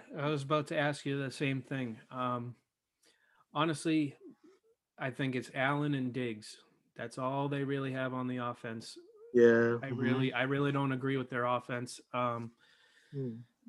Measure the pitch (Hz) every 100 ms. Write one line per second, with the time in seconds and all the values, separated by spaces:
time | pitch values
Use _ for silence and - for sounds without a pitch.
0 | - 196 143 147 139 151 143 156 147 143
1 | 143 139 135 - 139 135 - 135 123 113
2 | - 127 123 123 120 117 _ _ _ _
3 | _ _ _ _ _ 147 165 151 165 156
4 | 143 - 330 - - - _ _ _ -
5 | 135 123 135 123 - 139 135 143 147 139
6 | 127 123 123 107 107 - - _ _ -
7 | 117 - 127 139 139 143 135 139 135 131
8 | 131 127 127 127 120 123 117 113 - -
9 | - - - 120 117 117 117 120 135 123
10 | 127 131 131 120 131 139 143 143 139 131
11 | 135 135 123 127 123 123 - 123 120 -
12 | - 123 123 117 117 - _ _ _ _
13 | _ 139 127 113 120 _